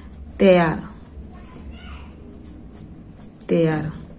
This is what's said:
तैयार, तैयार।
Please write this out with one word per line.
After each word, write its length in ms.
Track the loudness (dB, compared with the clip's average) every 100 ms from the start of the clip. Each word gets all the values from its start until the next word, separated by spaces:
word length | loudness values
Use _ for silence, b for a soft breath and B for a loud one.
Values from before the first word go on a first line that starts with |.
| B B -16 4
तैयार, 440 | 8 8 6 0 -8 -16 -18 -16 -16 -16 -18 -16 -16 -16 -16 -16 -16 -18 -18 -18 -16 -16 -18 -18 -18 -16 -18 -18 -18 -8 2
तैयार। 420 | 4 6 4 -2 -6 -14